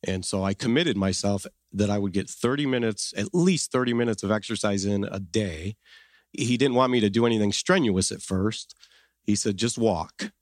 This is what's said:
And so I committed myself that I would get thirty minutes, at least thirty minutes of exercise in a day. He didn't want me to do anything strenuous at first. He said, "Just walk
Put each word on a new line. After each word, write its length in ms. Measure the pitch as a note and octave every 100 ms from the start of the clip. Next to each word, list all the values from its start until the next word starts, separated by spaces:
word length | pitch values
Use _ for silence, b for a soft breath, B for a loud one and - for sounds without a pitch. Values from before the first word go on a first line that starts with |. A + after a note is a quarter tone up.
And 220 | - F#2+
so 180 | F#2 G2
I 120 | G2
committed 420 | G2 A2 B2 E3+ G2+
myself 500 | G2 F#2+ G2+ G2+ - _ _
that 160 | G2 G2+
I 100 | G2+
would 140 | G2
get 160 | F#2 -
thirty 380 | - A#2+ C#3 D3
minutes, 480 | B2+ A#2 G#2 - -
at 160 | G2+
least 380 | F3 F3 E3+ -
thirty 220 | B2+ B2+
minutes 280 | A#2 A#2+ A2
of 80 | G2
exercise 520 | G#2+ - A2 G#2+ G2
in 200 | G2 G2+
a 160 | G2+ G2+
day. 560 | F#2+ A2 G#2 D#2+ F2 G#2+ b b b b b
He 240 | - B2 B2
didn't 180 | C#3
want 160 | B2 B2+
me 80 | B2
to 80 | G#2+
do 180 | G2+ A#2
anything 260 | A2+ G#2
strenuous 580 | G2 - F#3 B2+ F#2+ F#2+
at 120 | -
first. 520 | - F#2 G2+ - - - b b b b
He 140 | - G2+
said, 200 | A2+ F#2+
"Just 220 | A2+ A#2+
walk 540 | A2+ F2 E2+ - G#3 _